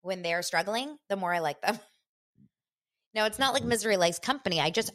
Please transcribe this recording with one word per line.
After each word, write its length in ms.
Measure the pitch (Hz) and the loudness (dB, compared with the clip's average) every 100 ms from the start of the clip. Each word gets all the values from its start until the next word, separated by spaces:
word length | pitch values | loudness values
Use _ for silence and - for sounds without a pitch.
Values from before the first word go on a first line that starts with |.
when 200 | 175 185 | -6 -4
they're 200 | 170 170 | -2 -2
struggling, 560 | 170 185 190 226 277 294 _ | 0 0 0 -2 -4 -12 _
the 60 | 196 | -4
more 180 | 175 | 0
I 60 | 175 | 0
like 220 | 156 147 | 0 -2
them. 180 | - 226 | -2 -4
<laughs> 60 | - _ _ _ _ _ - _ _ _ _ _ _ | -8 _ _ _ _ _ -20 _ _ _ _ _ _
Now, 120 | 214 214 | 0 0
it's 140 | 214 | 2
not 140 | 269 | 2
like 100 | 277 | 2
misery 340 | 233 233 214 196 | 0 0 2 2
likes 220 | 170 170 | 2 0
company. 400 | - 277 196 165 | -4 -2 0 0
I 100 | 151 | 2
just, 220 | 196 214 | 0 -2